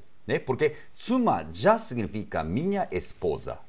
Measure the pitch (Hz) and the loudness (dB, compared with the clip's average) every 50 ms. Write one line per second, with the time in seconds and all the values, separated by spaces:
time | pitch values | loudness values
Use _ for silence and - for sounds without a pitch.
0 | - - - - - 104 117 - - - 123 - 151 - - - - - - - | -12 -14 -16 -10 -2 -2 -2 0 0 -2 2 2 2 2 2 -2 -10 -14 -10 -6
1 | - - 247 262 233 190 120 82 76 78 80 90 123 196 220 226 - - 131 120 | -2 0 2 4 4 4 4 2 0 -6 -4 4 6 6 6 6 2 -2 -2 -2
2 | 101 - - 107 101 - - 85 78 80 90 127 170 196 202 196 - - - 87 | -2 -2 -4 -6 -6 -2 -2 -2 0 0 0 0 0 0 0 0 -2 -2 -2 -4
3 | - - - - - 82 71 - - 64 57 - - | -4 -6 -6 -2 -2 -2 -2 -2 -4 -8 -8 -10 -12